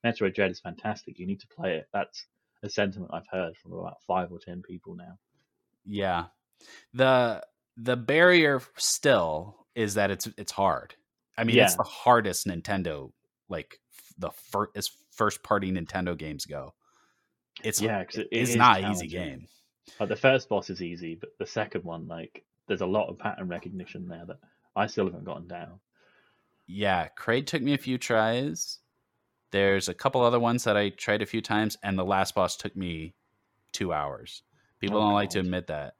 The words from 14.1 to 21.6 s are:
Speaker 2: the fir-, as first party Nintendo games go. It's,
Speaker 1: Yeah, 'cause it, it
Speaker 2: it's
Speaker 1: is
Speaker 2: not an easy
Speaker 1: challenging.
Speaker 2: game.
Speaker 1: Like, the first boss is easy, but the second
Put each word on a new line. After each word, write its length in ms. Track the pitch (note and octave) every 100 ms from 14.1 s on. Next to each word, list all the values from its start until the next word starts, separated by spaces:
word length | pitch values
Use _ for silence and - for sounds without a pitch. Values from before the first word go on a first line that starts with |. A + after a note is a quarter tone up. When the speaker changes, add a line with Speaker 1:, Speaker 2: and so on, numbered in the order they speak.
| -
Speaker 2:
the 120 | E2+
fir-, 360 | - - G2+ G#2
as 160 | G#2 - - _
first 320 | - G#2+ -
party 260 | - G#2 F#2+
Nintendo 480 | F#2 E2 F#2+ F2+ E2
games 280 | D#2 D2 -
go. 280 | D2 C2+ _ _ _ _ _ _ _ _ -
It's, 180 | A2+ G#2
Speaker 1:
Yeah, 220 | A2 G#2
'cause 120 | F2+ A2
it, 120 | -
it 40 | A2+
Speaker 2:
it's 100 | A#2+
Speaker 1:
is 60 | A#2
Speaker 2:
not 260 | A#2+ G2
an 80 | G2
easy 160 | F#2+ E2
Speaker 1:
challenging. 300 | F2+ E2 C2
Speaker 2:
game. 100 | - _ _ _ - -
Speaker 1:
Like, 80 | G#2
the 80 | G#2
first 320 | C3 C3 -
boss 200 | G2+ -
is 140 | F2+
easy, 320 | E2+ E2+ E2+
but 160 | E2 - _
the 80 | F#2+
second 380 | -